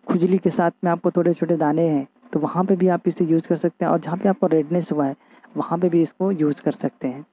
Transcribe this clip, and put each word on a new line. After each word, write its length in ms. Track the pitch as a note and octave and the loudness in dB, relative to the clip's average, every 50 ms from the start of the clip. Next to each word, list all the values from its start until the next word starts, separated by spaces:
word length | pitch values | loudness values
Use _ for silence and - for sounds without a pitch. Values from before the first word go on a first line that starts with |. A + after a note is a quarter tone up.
| _ | _
खुजली 320 | - - F3+ E3 F3+ F#3 F#3+ | -2 0 0 2 2 2 2
के 120 | - F3+ | 2 0
साथ 200 | D#3+ - F3 E3+ - _ - | 0 2 0 0 0 _ -2
में 60 | F3+ | -2
आपको 200 | E3+ E3+ - F3+ | -2 0 0 0
थोड़े 240 | - F3+ E3+ F3 E3+ | 0 2 2 2 0
छोटे 220 | - E3+ D#3+ E3+ | 0 0 -2 0
दाने 320 | D#3 D#3+ D3 D3 D#3+ E3+ E3 | 0 0 0 2 2 2 2
हैं 180 | D#3 C#3 C3+ - _ _ _ - - | 0 0 -2 -6 _ _ _ -6 -4
तो 80 | D3+ | -4
वहाँ 240 | D3 D3 - E3+ F#3 | -4 -2 -2 -2 0
पे 120 | F#3+ G3+ | 0 2
भी 120 | F3 F#3 F#3 | 2 2 2
आप 200 | F3 E3+ - F3+ | 2 2 0 -2
इसे 160 | D#3+ - F3+ | -2 0 0
यूज़ 240 | D#3+ E3 E3 E3 - | 2 2 0 2 0
कर 80 | F3 | -4
सकते 280 | D#3 - E3+ - _ F3 | -2 -2 -4 -4 _ -2
हैं 80 | D#3+ E3 | 0 0
और 80 | E3 | -2
जहाँ 160 | D#3 D#3 E3+ | -2 -4 -6
पे 120 | F#3+ - G3+ | -2 0 0
आपको 180 | F#3+ - - F3 | 0 2 0 2
redness 440 | D#3+ D#3+ D3+ D3 E3+ F3 E3 - F3 | 2 2 0 0 -2 -2 -2 -2 -2
हुआ 140 | D3 C#3+ | -2 -2
है 100 | C#3 C#3 - _ _ - - _ - - | -2 -4 -8 _ _ -20 -20 _ -14 -10
वहाँ 220 | D3+ - - E3 F3 | -8 -6 -4 -4 -2
पे 100 | F3+ F3+ | 0 2
भी 140 | E3 E3+ E3 | 2 2 2
इसको 300 | D3+ - _ F#3 G3 G3 | 0 -2 _ -2 -2 0
यूज़ 300 | E3 D3+ D3 C#3+ - - | 0 0 -2 -2 -2 -2
कर 100 | D#3 C#3 | -4 -4
सकते 360 | - - C3+ - _ - C3 | -2 -6 -8 -6 _ -8 -8
हैं। 160 | B2+ C#3 D3+ - | -8 -8 -14 -18